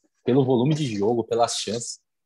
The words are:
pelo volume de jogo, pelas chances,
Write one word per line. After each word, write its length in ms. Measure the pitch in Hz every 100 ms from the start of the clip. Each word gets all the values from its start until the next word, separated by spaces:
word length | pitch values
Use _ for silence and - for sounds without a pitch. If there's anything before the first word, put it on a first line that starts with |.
| _ _
pelo 220 | - 131
volume 300 | 127 123 135
de 100 | 151 139
jogo, 300 | 101 104 117
pelas 300 | 113 113 117 -
chances, 420 | - 117 - - _ _